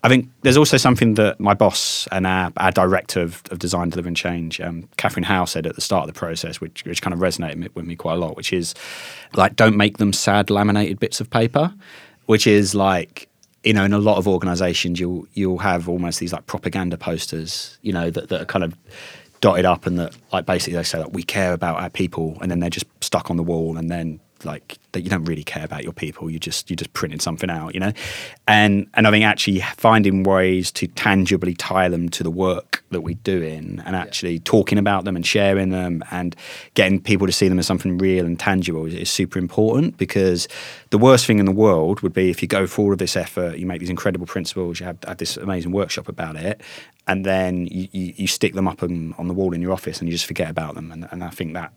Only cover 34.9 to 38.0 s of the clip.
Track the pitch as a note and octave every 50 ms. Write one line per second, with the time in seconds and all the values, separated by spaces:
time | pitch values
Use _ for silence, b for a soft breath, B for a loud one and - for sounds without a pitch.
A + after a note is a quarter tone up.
34.9 | G2+ F#2+ F2+ G2+ F#2 F2 F2 - - G#2+ G2+ G2 G2 G2 F#2+ F#2 F#2 F#2 F2+ F2+
35.9 | F2 D#2+ D#2 - - F2+ F2+ F2 F2 B B B B B B B B - G2+ F#2
36.9 | G2 F#2 - - G#2+ F#2 G2+ F#2 F2 - G2+ F#2 F#2 F#2 E2+ - F#2+ F2 - F#2+
37.9 | F2+ F2+